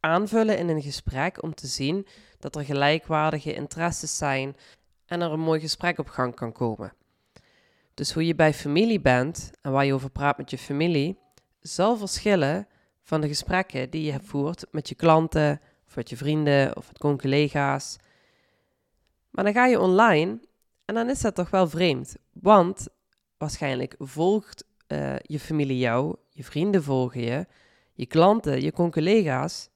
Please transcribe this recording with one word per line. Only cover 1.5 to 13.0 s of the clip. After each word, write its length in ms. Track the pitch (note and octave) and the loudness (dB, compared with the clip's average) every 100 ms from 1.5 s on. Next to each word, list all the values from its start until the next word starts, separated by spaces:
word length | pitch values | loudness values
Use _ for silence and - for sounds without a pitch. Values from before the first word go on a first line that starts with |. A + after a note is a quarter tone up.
te 120 | D3+ C3+ | -10 -10
zien 400 | - C3+ F#3+ G3 - _ _ | -4 -2 -4 -6 -20 _ _
dat 180 | - D3+ | -12 -10
er 80 | |
gelijkwaardige 880 | C#3 C#3 C#3+ D#3 - D#3 D#3 D#3 D3+ | -4 0 2 0 -2 0 0 -2 -8
interesses 600 | - C#3+ - E3+ E3 D3+ - | -8 -10 -4 -4 -4 -8 -6
zijn 400 | D3 C3+ C3+ C3+ - _ _ _ _ | -2 -2 -4 -10 -20 _ _ _ _
en 140 | F3 | -4
er 120 | E3+ | -2
een 80 | D#3 | -2
mooi 200 | D#3+ D#3+ | 0 0
gesprek 380 | D3+ - F3+ E3+ | -2 -4 -4 -4
op 100 | C#3+ | -6
gang 260 | - B2+ | -4 -4
kan 180 | A#2+ A#2 | -4 -10
komen. 400 | - A#2+ A2 F#2+ _ _ _ _ _ _ _ _ _ _ | -4 -4 -4 -12 _ _ _ _ _ _ _ _ _ _
Dus 180 | - C#3+ | -8 -6
hoe 140 | D#3+ E3 | -2 -2
je 80 | |
bij 200 | D#3+ D#3 | 4 4
familie 460 | C#3+ C#3+ D3+ A3+ G#3 | 2 0 2 2 2
bent 500 | C#3 B2 C3+ E3+ - - | 2 2 0 -6 -16 -12
en 120 | C#3+ | -2
waar 120 | C3+ | 0
je 100 | C#3 | 2
over 160 | C3+ C3+ | 0 -4
praat 260 | - C#3+ C#3+ | -2 -2 -2
met 140 | C3+ | -6
je 80 | B2+ | -10
familie, 600 | - C#3+ E3 D#3+ C#3+ F#3+ _ _ _ _ | -6 -2 2 2 0 -4 _ _ _ _
zal 360 | - - G3 A#3 | -14 0 0 0
verschillen 720 | G3+ - G#3+ G3 C#3 E3+ G3+ _ _ _ | -4 -4 2 2 2 -2 -6 _ _ _